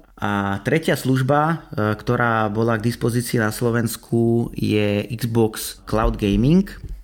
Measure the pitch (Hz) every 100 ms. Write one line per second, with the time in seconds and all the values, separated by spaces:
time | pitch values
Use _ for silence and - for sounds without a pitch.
0 | - - 101 101 98 98 - 156 160 147
1 | 127 131 131 147 156 160 - - 107 107
2 | - 120 120 113 107 107 117 113 117 117
3 | 123 120 123 123 107 - 120 117 117 -
4 | - 117 117 117 120 - 104 104 104 101
5 | - 113 117 117 110 110 - - - 107
6 | 113 110 104 101 127 180 196 - - -